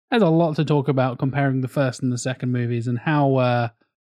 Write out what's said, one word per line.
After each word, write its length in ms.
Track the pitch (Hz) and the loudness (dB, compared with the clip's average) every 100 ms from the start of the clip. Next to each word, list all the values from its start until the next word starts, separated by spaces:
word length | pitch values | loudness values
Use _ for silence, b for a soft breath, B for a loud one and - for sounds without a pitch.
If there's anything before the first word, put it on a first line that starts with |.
| _ | _
there's 140 | 240 | 2
a 60 | 180 | 4
lot 260 | 165 170 156 | 4 2 0
to 100 | 147 | 0
talk 220 | 147 135 | 0 2
about 320 | 135 131 120 | 0 0 -2
comparing 420 | 139 135 139 131 | -2 0 0 -2
the 60 | 127 | -2
first 340 | - 131 - | -2 -2 -2
and 100 | 131 | -4
the 60 | 123 | -4
second 340 | 135 127 127 | -4 -6 -4
movies 360 | 123 120 120 117 | -2 -2 -4 -4
and 100 | 120 | -4
how, 380 | - 151 139 135 | 0 2 2 2
uh, 320 | 123 120 117 - _ _ | 2 0 -2 -8 _ _